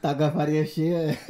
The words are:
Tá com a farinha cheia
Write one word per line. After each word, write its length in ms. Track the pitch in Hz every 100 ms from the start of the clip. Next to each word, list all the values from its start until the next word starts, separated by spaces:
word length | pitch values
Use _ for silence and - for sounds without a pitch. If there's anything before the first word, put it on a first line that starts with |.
Tá 140 | 160
com 100 | 139
a 60 | 151
farinha 340 | 160 147 151 151
cheia 520 | - 160 175 156 139